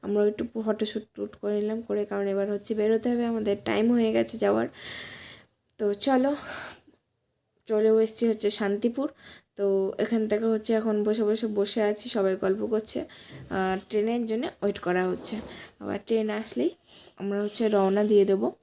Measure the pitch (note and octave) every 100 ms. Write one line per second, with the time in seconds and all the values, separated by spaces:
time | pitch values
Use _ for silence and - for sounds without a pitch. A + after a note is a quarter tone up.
0 | G3 G#3 G#3 G#3 A#3 A3+ A3 G#3+ G#3+ G#3+
1 | G#3+ - G#3 - G#3 G#3 G#3 A3 A3+ G#3
2 | G#3 G3+ G3+ G3 G3 G3+ G3+ A3 G#3+ A3+
3 | A#3+ A#3+ A#3 A3+ G#3 G3+ - G#3 A3+ A#3+
4 | A3 A3+ A3+ A3+ G3+ G#3+ - - - -
5 | - - - - _ _ _ _ G#3+ G3+
6 | - C4 C4+ C#4+ - - - - _ _
7 | _ _ _ _ _ _ - G#3+ A3 A3
8 | A3 - A#3 G#3+ G#3 G#3+ G3+ G3+ A#3+ A#3
9 | C#4 - - - _ - G3+ G3 F#3+ -
10 | A3 A3+ G#3+ G#3+ A3+ A3 G#3+ A3+ A3 G#3+
11 | G#3 A3 G#3 A3 A3+ G#3 G3+ - G#3 G#3
12 | B3 A3+ F#3+ F#3+ F#3+ G3 G#3+ A3 A3 -
13 | - - - - - G3 F#3+ F#3+ - G#3+
14 | G#3+ A#3+ A3+ A3 D#4+ - G3+ G3+ - F3+
15 | F#3 F3+ - G#3+ - - - _ G3+ G3+
16 | - A3+ G#3+ G#3 A3+ - D4+ - - -
17 | - - G3 G3+ G#3 - A3 G#3 F#3+ G3
18 | G#3+ G#3 G3 G3 A#3 -